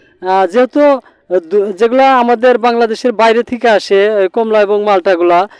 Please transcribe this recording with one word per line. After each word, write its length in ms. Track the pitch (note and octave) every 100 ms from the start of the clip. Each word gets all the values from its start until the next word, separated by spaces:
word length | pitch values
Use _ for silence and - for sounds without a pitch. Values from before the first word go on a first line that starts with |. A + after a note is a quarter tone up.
| _ -
আহ, 260 | F#3 F#3+ F#3
যেহেতু, 340 | A3+ B3+ D4
আহ, 580 | C#4+ C4 - _ - F#3
দু-, 340 | F3 G3+ G3+
যেগুলা 460 | F3+ A3+ C4 C4+ C4
আমাদের 400 | A#3+ A#3 B3+ A#3+
বাংলাদেশের 540 | A#3+ A#3 A#3 A3 B3
বাইরে 300 | G#3 A3+ A3+
থেকে 260 | A#3 A#3 A#3+
আসে, 420 | G3 - G3 G#3
আহ, 180 | G#3 F#3+
কমলা 320 | A#3 A3 G#3+
এবং 240 | G3+ G#3
মালটাগুলা, 640 | G#3 F#3+ G3 E3+ F3 F3 G3+